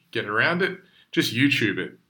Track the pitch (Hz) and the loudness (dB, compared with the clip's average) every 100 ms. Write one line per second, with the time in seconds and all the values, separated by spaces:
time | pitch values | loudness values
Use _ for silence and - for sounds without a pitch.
0 | _ 110 104 110 143 175 175 - - _ | _ -8 -4 0 0 0 -2 -4 -16 _
1 | _ 165 - 113 143 131 107 90 85 - | _ -2 0 2 2 4 0 0 -6 -10
2 | _ | _